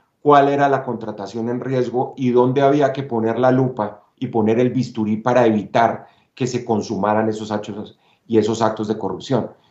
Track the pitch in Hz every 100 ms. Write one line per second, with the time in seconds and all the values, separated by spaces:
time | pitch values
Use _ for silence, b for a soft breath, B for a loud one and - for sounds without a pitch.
0 | B _ 147 143 139 143 143 135 127 110
1 | 110 104 98 117 117 123 131 131 117 117
2 | 113 - 127 120 127 131 139 147 135 135
3 | - 117 110 113 127 127 127 - 104 -
4 | _ - 123 117 107 113 127 127 120 -
5 | 104 107 123 123 117 107 92 120 113 -
6 | B B B - 123 120 - 107 104 98
7 | 101 107 110 107 107 107 - 104 95 _
8 | _ _ - 113 107 113 110 - 107 107
9 | 95 92 - 127 - b b